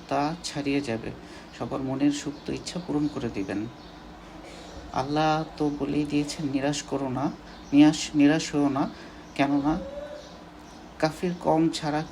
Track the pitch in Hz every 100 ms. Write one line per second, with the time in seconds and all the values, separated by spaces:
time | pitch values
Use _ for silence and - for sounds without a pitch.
0 | - 139 147 175 - 151 139 139 143 113
1 | - - - - - - 123 139 131 131
2 | 147 143 147 - - 135 - 175 - 147
3 | 147 - 120 104 98 101 117 - - -
4 | - - - - - - - - - -
5 | 135 151 156 156 151 - 151 143 143 143
6 | 147 147 147 - 147 135 139 143 - 139
7 | 135 127 156 - - - - 143 151 156
8 | - 151 143 156 - 147 139 131 139 -
9 | - - - - 139 143 143 175 - -
10 | - - - - - - - - - -
11 | 156 156 185 175 156 156 165 - 156 151
12 | 160